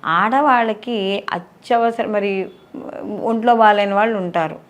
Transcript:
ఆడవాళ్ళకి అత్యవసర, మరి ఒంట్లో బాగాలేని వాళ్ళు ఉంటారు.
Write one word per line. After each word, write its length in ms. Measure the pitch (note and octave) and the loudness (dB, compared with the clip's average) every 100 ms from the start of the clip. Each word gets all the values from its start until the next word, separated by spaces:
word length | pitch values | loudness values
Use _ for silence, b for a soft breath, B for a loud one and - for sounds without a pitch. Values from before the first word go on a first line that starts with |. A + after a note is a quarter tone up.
| - | 0
ఆడవాళ్ళకి 1160 | E3+ G#3 C4+ D4 B3 A3+ G#3+ A#3+ A#3 F#3+ G3+ - | 0 2 2 2 2 0 -4 -6 -4 -2 -4 -4
అత్యవసర, 760 | F3+ - _ - A#3 A#3 A#3 A3+ | -8 -8 _ -2 0 2 -2 -2
మరి 440 | G#3 G3+ F#3+ F#3 - - - - - G3 G#3 | -2 -2 -4 -6 -12 -20 -16 -14 -12 -10 -6
ఒంట్లో 340 | - A3+ A#3 A#3 | -2 0 2 6
బాగాలేని 380 | G#3+ G#3 G3+ | 6 6 2
వాళ్ళు 240 | G3 A3+ G#3+ | 2 0 0
ఉంటారు. 420 | F3+ E3+ D#3+ - - | -2 -2 -4 -6 -18